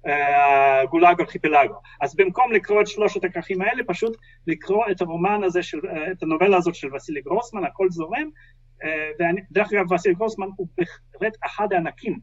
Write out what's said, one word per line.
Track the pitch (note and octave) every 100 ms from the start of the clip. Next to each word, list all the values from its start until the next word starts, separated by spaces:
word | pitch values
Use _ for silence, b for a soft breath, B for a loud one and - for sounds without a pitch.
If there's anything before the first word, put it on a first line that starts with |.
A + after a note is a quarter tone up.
| -
אה, | C#3+ C#3+ C#3+ C#3+ C#3 C#3 C3+ C3+
גולאג | E3+ F3 E3+
ארכיפלגו. | - F#3 D#3 - - - B B
אז | D3 -
במקום | F#3+ - B3+
לקרוא | A3 - G#3
את | G#3
שלושת | G#3+ G#3 F#3+
הכרכים | F3+ F3 E3+ F#3+
האלה, | G3+ B3+ B3
פשוט | F#3 A3+ A3+ b b -
לקרוא | D#3 - G3+ A3+
את | F#3+
הרומן | F3 E3 F#3 G#3
הזה | F#3+ F3
של, | E3+ D#3 -
אה, | D#3+ D#3+
את | F#3
הנובלה | D#3+ D#3 F#3 F#3
הזאת | F3
של | E3+ C#3+
וסילי | C#3 - D3
גרוסמן, | B2+ F#3 - A3
הכל | F3+ - F#3+
זורם, | E3+ D#3+ A#3 D#4 - b b _ _
אה, | D#3 D#3 D#3 D3+
ואני, | E3+ F#3 G3
דרך | D3+ G#3
אגב, | G3+ F3+
וסילי | F3+ -
גרוסמן | F3 A3 G3 C4+ G3
הוא | B3+ -
בהחלט | F4 - _ - A3 A3 -
אחד | - G#3
הענקים | F#3+ D#3+ - - D#3+